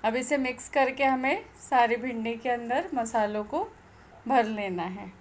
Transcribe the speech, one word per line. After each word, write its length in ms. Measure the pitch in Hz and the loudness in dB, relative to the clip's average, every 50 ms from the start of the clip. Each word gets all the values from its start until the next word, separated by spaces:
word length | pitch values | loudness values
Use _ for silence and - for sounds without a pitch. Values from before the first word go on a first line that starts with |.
| - | 0
अब 100 | 220 220 | 0 0
इसे 220 | 262 254 - 294 | 0 0 0 0
mix 320 | 277 262 254 247 - - - | 0 0 -2 -4 -6 -10 -2
करके 340 | - 294 269 262 262 269 277 | 2 4 4 4 2 2 2
हमें 420 | 269 262 262 262 269 311 427 453 - - - - - | 2 4 2 2 0 0 -2 -4 -12 -20 -18 -6 2
सारी 260 | 285 247 240 233 233 | 4 4 6 4 2
भिंडी 400 | 233 233 262 240 226 220 226 233 | 0 -2 -4 -4 -4 -4 -4 -4
के 140 | 226 - 262 | -4 -2 -2
अंदर 400 | 240 240 240 233 247 277 359 381 320 | -2 -2 -2 -2 -2 -2 -2 -2 -4
मसालों 500 | 262 226 226 - 233 214 208 208 214 208 | -4 -4 0 0 0 0 2 0 -4 -4
को 240 | 208 - 320 403 453 - - - - - - - - - - - | -2 -4 -4 -4 -4 -8 -20 -20 -20 -20 -20 -20 -20 -20 -14 -4
भर 180 | 240 262 254 226 | 2 4 4 4
लेना 380 | 220 220 208 202 196 185 180 165 | 2 0 -4 -4 -4 -2 -4 -4
है। 300 | 180 185 202 202 190 - - | -6 -6 -10 -12 -14 -16 -18